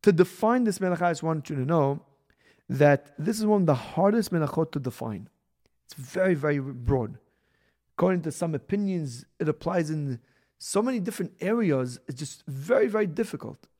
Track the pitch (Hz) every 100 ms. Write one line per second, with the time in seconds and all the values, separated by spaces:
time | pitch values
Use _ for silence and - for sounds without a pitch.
0 | - 170 180 - 220 247 233 - 185 170
1 | 175 165 160 160 - 139 131 165 139 143
2 | _ _ _ _ _ _ - 131 147 139
3 | - - 156 220 214 208 170 131 - -
4 | 196 226 208 170 147 - 160 143 127 -
5 | 117 101 104 _ _ _ _ _ _ -
6 | 127 185 185 156 147 147 135 127 117 135
7 | 110 - _ _ _ _ _ _ _ -
8 | 180 180 156 - 165 151 - 202 196 180
9 | 147 120 - _ 156 151 170 185 156 156
10 | 143 120 _ _ _ _ - 196 233 247
11 | 180 - 180 _ 180 233 202 135 127 120
12 | - 127 151 - - 135 156 262 233 214
13 | 196 151 214 - 110 - _